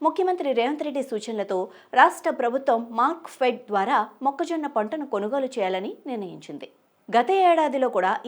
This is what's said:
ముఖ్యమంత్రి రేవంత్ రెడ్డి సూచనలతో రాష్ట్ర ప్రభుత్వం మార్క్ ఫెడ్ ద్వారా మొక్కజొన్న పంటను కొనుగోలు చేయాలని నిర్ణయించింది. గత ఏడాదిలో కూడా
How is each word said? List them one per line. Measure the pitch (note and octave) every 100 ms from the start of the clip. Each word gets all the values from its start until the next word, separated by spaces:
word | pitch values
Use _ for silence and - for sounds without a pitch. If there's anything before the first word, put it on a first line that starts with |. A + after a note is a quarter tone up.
ముఖ్యమంత్రి | D#4 D#4+ F#4 F4+ C#4+
రేవంత్ | A#3 B3 D4+ D4+
రెడ్డి | C4+
సూచనలతో | B3 G#3+ A#3 A3 - F#3 F#3+ - - B3
రాష్ట్ర | E4 E4+ E4 B3+
ప్రభుత్వం | A#3+ C4 C4 A#3 A#3 A3+
మార్క్ | C4 E4 - -
ఫెడ్ | B3+ A3+ -
ద్వారా | G#3 G3+ C4+ G#3+ -
మొక్కజొన్న | C#4 C#4 E4 E4 C#4+ A3+
పంటను | G#3+ D#4 C4+
కొనుగోలు | G3+ G#3 C#4 C4 A#3+
చేయాలని | F#3+ F#3 A3 A4 C#4+
నిర్ణయించింది. | A#3 F#3 D#3 D#3+ D3 - _ _ _ -
గత | A3+ B3 F#4+ F4+
ఏడాదిలో | E4 D4+ C4 B3+
కూడా | G3 F#3 A3